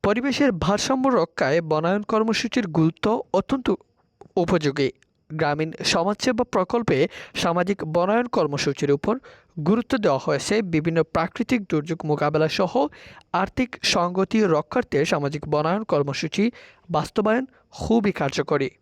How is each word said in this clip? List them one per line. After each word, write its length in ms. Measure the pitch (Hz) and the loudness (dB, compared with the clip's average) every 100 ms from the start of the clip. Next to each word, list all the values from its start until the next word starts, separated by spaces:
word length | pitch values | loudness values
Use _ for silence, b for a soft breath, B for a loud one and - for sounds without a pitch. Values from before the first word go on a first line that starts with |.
পরিবেশের 460 | 196 214 269 247 285 180 160 | 2 0 0 2 2 2 0
ভারসাম্য 400 | 202 - 262 262 | 0 0 0 2
রক্ষায় 500 | 240 165 - 135 156 165 | 2 0 0 0 0 0
বনায়ন 320 | 156 165 202 | 0 2 -2
কর্মসূচির 600 | 208 214 220 220 240 - 202 | 0 0 0 0 0 -2 0
গুরুত্ব 380 | 156 160 - 214 233 - | 2 2 2 -2 -2 0
অত্যন্ত 340 | 190 - 269 - 196 _ _ _ _ - - | -2 0 -2 -2 -4 _ _ _ _ -6 -2
উপযোগী। 540 | 170 175 151 135 135 - _ _ _ | 0 2 0 0 -2 -2 _ _ _
গ্রামীণ 400 | 156 156 147 160 - - | -4 -2 -2 -4 -4 -2
সমাজসেবা 500 | 196 175 208 - 233 247 196 | 0 0 0 0 0 0 -2
প্রকল্পে 420 | 185 233 226 135 160 B B - | 0 -2 0 2 0 B B -4
সামাজিক 340 | 180 170 180 196 156 170 | -2 0 0 -2 -2 0
বনায়ন 320 | 185 220 240 | 2 0 0
কর্মসূচির 640 | - 156 143 - 139 143 143 | 0 0 0 -2 -2 0 0
উপর 160 | - 247 B B B B 151 | 0 -4 B B B B 0
গুরুত্ব 260 | 226 240 262 | 0 2 0
দেওয়া 220 | 202 135 - | 0 0 0
হয়েছে। 300 | 151 - 214 196 | -2 0 -2 0
বিভিন্ন 260 | 160 160 165 156 | 0 0 0 0
প্রাকৃতিক 460 | 170 165 - - 247 196 | -2 -4 -4 -2 -2 0
দুর্যোগ 280 | 156 151 165 151 | -4 -2 -8 -2
মোকাবেলা 420 | 151 151 151 156 | 0 0 2 0
সহ 240 | - 196 247 294 B B B B | 0 0 2 -2 B B B B
আর্থিক 360 | 175 196 - 247 - - | -2 -2 -2 -4 -2 -2
সংগতি 460 | 190 175 180 190 220 208 156 | 0 0 0 0 2 4 2
রক্ষার্থে 440 | - - - 139 160 | 0 -4 0 0 0
সামাজিক 380 | 160 143 147 147 | 0 -2 -4 -2
বনায়ন 300 | 147 156 196 | 0 0 -2
কর্মসূচি 600 | 220 147 143 131 170 - 220 B B B B | 0 0 0 -4 -4 0 0 B B B B
বাস্তবায়ন 560 | 160 151 - 214 226 262 b b | -4 -2 -2 2 0 -2 b b
খুবই 380 | - - 226 202 | -12 0 2 2
কার্যকরী। 580 | - 139 - 139 147 135 _ | 0 -4 -2 -2 -2 -2 _